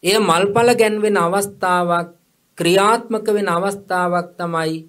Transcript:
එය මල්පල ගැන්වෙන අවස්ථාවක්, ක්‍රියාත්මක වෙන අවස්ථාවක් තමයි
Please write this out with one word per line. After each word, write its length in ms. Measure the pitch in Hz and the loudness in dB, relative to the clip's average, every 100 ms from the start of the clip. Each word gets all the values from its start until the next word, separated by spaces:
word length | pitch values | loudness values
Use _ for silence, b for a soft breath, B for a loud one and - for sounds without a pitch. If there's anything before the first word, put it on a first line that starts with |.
එය 140 | 170 214 | 0 0
මල්පල 500 | 196 165 202 214 240 | 2 2 2 2 2
ගැන්වෙන 440 | 240 220 214 214 202 | 4 2 2 0 0
අවස්ථාවක්, 920 | 170 196 202 202 185 180 175 170 170 - _ _ _ - | 0 -2 -4 -6 -2 0 0 -2 -4 -14 _ _ _ -4
ක්‍රියාත්මක 720 | 170 185 202 233 233 220 214 | 2 4 4 2 -2 -6 -2
වෙන 220 | 208 196 | -2 0
අවස්ථාවක් 760 | 170 196 196 - 180 180 175 175 - | -2 -2 -6 -6 -2 0 -2 -4 -10
තමයි 380 | 170 165 160 160 | -6 -4 -4 -6